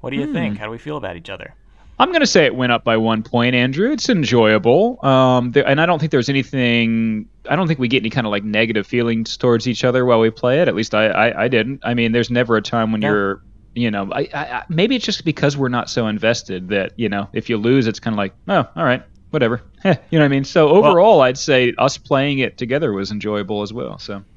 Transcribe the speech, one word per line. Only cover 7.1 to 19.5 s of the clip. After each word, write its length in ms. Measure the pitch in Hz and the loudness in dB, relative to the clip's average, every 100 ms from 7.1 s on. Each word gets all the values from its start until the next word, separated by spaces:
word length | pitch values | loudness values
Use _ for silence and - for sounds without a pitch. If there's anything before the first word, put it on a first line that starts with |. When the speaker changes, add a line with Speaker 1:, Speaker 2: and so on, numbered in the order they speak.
| 107 104 _ - | -4 -8 _ -6
Speaker 2:
I 40 | 147 | -2
don't 100 | 180 | -2
think 120 | 151 | -2
we 80 | 123 | 0
get 140 | 123 | 0
any 80 | 107 | 0
kinda, 200 | 123 110 | -4 -2
like, 140 | 104 | -4
negative 420 | 104 104 113 107 98 | -2 0 0 0 -2
feelings 500 | 120 117 113 113 - | -2 0 -2 -4 -4
towards 300 | 127 117 120 | 0 0 0
each 160 | 113 | -2
other 220 | 127 127 123 | 0 0 2
while 140 | 117 | 4
we 100 | 113 | 2
play 300 | 110 123 135 | 0 0 2
it. 80 | 180 | 2
At 60 | |
least 200 | 90 113 | 0 -2
I, 140 | 104 110 | 0 2
I, 360 | 92 113 - | 2 2 2
I 40 | 113 | 0
didn't. 320 | 123 117 135 | 0 -2 -4
I 80 | - | -4
mean, 200 | 120 117 | -2 0
there's 180 | 117 113 | 0 0
never 260 | 120 120 110 | 0 2 0
a 60 | |
time 300 | 104 120 113 | 0 -2 -2
when 80 | 110 | -2
Speaker 1:
No. 60 | 107 | 0
Speaker 2:
you're, 320 | 104 98 98 - - - | 0 -2 -4 -12 -20 -16
you 160 | - 120 | -4 -4
know, 180 | 104 98 | -4 -6
I, 160 | - 143 | -6 -6
I, 60 | 147 | -8
I, 180 | 156 123 - | -8 -10 -6
maybe 260 | 160 208 262 | -2 0 0
it's 80 | |
just 200 | - 202 | -4 -6
because 320 | 170 - 143 139 | -6 -2 -2 0
we're 120 | 131 | -2
not 220 | 123 - | -2 -4
so 160 | - 113 | -4 -2
invested 600 | 107 110 - - 95 92 | 0 0 0 -4 -10 -4
that, 240 | 101 92 - | -2 -2 -4
you 120 | 113 | -4
know, 180 | 101 104 | -4 -6
if 160 | - - | -8 -4
you 80 | 113 | -2
lose, 280 | 110 135 113 | 2 2 2
it's 140 | 107 | -2
kinda 160 | - 104 | -6 -4
like, 160 | 98 - - | -4 -6 -2
"Oh, 180 | 190 120 - | -2 -2 -4
all 80 | |
right, 180 | 160 127 - - - | -2 -2 -4 -20 -8
whatever." 300 | 156 120 | 0 0